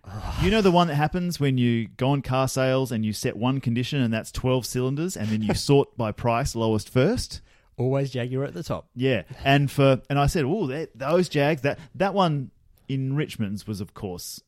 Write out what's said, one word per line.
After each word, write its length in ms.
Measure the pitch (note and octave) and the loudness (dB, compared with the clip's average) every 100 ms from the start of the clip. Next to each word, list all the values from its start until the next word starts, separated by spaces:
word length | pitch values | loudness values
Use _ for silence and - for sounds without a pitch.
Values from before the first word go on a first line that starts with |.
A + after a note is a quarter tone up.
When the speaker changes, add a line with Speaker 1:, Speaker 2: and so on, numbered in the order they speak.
Speaker 1:
Ah. 380 | - - - - | -14 -12 -8 0
Speaker 2:
You 60 | F3 | 4
know 100 | A3 | 6
the 100 | G3 | 6
one 180 | F3 F3 | 6 4
that 60 | C#3+ | 2
happens 440 | D3+ F3+ F3 D#3+ | 0 0 -4 0
when 160 | C#3+ B2+ | 0 2
you 300 | B2 A#2 G#2+ | 2 2 -2
go 220 | - B2+ | -2 0
on 100 | C#3+ | 0
car 240 | C3 C3 C3 | 0 0 0
sales 460 | - C3 C3 C3 | 0 0 0 0
and 120 | A#2 G#2+ | -2 -2
you 60 | |
set 220 | G#2 B2+ G2+ | -2 -6 -2
one 240 | B2 C3+ | -2 0
condition, 400 | C3 A#2+ B2 D3 | -2 -2 -2 0
and 100 | A#2+ | 0
that's 180 | A2 - | -2 -4
twelve 340 | - B2+ B2+ A#2 | -4 0 0 -2
cylinders, 500 | B2+ B2+ C#3+ F3 - | -2 -2 -2 -4 -4
and 120 | G#2 | -2
then 120 | G#2+ | -2
you 120 | G#2 | 0
Speaker 1:
<laughs> 0 | |
Speaker 2:
sort 420 | F#3 - C#3 - - | 0 4 4 4 -4
by 160 | A2 | -6
price 420 | - A#2+ A#2 - | -2 0 0 -2
lowest 340 | A2+ A2+ G#2+ - | -2 0 0 0
first? 500 | B2+ D3+ B3 - - - _ _ - | 2 2 0 -6 -12 -18 _ _ -6
Speaker 1:
Always 320 | B2 C3+ C#3 | -2 -2 -2
Jaguar 340 | B2 B2 C3 | -4 -4 -4
at 100 | C#3 | -6
the 80 | F3 | -8
top. 260 | D#3 F2+ - | -8 -8 -8
Speaker 2:
Yeah. 280 | - B2+ A#2 - - | -2 0 0 -4 -4
And 260 | C#3 C#3+ C#3+ | 2 4 4
for, 300 | - C3+ B2+ - | 4 4 4 0
and 80 | C#3+ | 2
I 80 | C#3 | 2
said, 180 | E3 C3 | 2 0
"Oh, 200 | G#3+ D3+ | 0 -2
that, 300 | C#3 D#3+ A2+ | -4 -8 -8
those 300 | C3+ F3 F3+ | 0 2 2
Jags, 320 | D3 C#3+ D#3 | 2 2 2
that, 160 | C#3+ - - - | -2 -4 -12 -2
that 180 | G3 | 0
one 360 | G3 F3 D3 C3 _ _ _ - | 2 2 0 -6 _ _ _ -6
in 280 | C3+ C3 C#3+ | -4 -2 -2
Richmond's 500 | D#3 - G#2 G2+ - | -4 -4 -6 -6 -8
was, 160 | G2+ | -8
of 100 | G2+ | -8
course 480 | - G2+ F2+ - - | -10 -10 -8 -12 -16